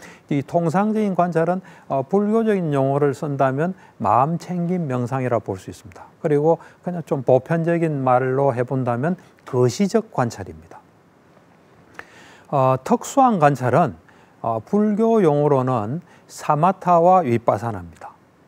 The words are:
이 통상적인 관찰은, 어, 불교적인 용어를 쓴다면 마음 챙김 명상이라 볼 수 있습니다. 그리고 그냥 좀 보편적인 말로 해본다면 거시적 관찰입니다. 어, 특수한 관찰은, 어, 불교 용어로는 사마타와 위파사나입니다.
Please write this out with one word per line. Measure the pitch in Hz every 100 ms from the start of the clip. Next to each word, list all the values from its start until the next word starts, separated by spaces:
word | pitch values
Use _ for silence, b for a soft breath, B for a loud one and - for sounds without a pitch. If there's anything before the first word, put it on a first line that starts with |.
| B B -
이 | 143 -
통상적인 | 170 165 175 214 214 208 180
관찰은, | 175 165 170 185 B B B
어, | 139
불교적인 | 131 196 208 220 220 202 165
용어를 | 143 135 139 147
쓴다면 | 127 156 139 135 131 175 185 B B
마음 | 98 113 147 165
챙김 | - 180 170 180 151
명상이라 | 127 120 135 127 113
볼 | - 95
수 | -
있습니다. | 90 - - - _
그리고 | 165 143 156 160 B B
그냥 | - 175 -
좀 | 151
보편적인 | 123 127 - 165 165 170 165 143
말로 | 127 127 131 131 139
해본다면 | 120 123 131 123 120 151 185 B B -
거시적 | 123 123 117 202 226 208
관찰입니다. | - 120 - 92 82 82 - _ _ _ _ _ _ _ _ _ _ B B B B B B B
어, | 143 131 131
특수한 | - 233 - 277 262 202
관찰은, | 147 143 127 151 151 82 _ b b b
어, | 120 113
불교 | - 208 214 208 226 226
용어로는 | 170 147 147 135 127 123 104 160 - b b
사마타와 | - - 147 180 190 180 175 170 185
위파사나입니다. | 143 117 - 110 117 101 85 - - - _ _